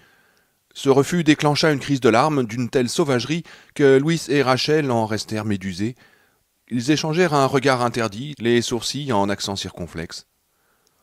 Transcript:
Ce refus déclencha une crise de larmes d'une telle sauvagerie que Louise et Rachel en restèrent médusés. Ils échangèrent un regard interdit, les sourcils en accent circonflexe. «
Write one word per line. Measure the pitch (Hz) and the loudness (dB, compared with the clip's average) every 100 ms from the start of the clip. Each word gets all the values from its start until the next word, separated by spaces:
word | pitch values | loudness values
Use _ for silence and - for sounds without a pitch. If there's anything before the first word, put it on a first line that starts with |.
| _ _ _ _ _ _ _ - | _ _ _ _ _ _ _ -4
Ce | 139 | 2
refus | 135 135 175 | 2 2 0
déclencha | 156 147 147 143 160 | 2 2 2 2 2
une | 143 | 0
crise | - 139 | -2 0
de | 120 | 4
larmes | 113 156 143 | 4 2 0
d'une | 117 120 117 | -2 -4 -2
telle | 139 123 | -2 -2
sauvagerie | - 151 127 127 170 - - _ | -2 0 0 -2 -6 -8 -20 _
que | - 139 135 | 2 6 6
Louise | 151 165 - | 4 -2 0
et | 143 | 0
Rachel | 127 127 - 156 143 | 2 0 2 0 2
en | 117 107 | 0 0
restèrent | 107 - 110 110 | -4 -6 -6 -4
médusés. | 101 95 87 113 127 _ _ _ _ _ _ - | -4 -4 -6 -6 -8 _ _ _ _ _ _ -8
Ils | 120 120 | -6 0
échangèrent | 151 160 160 180 | 0 0 0 2
un | 147 135 | 2 2
regard | 135 135 127 | 2 2 0
interdit, | 120 120 113 101 147 143 | 0 -2 -4 -6 -12 -4
les | 113 120 | 2 2
sourcils | 113 117 - 139 143 | 2 -4 -4 -6 -2
en | 104 101 | 0 0
accent | 98 - 98 | -2 -6 -6
circonflexe. « | 92 - 82 82 85 - - _ _ _ _ _ _ _ | -8 -10 -12 -10 -12 -12 -20 _ _ _ _ _ _ _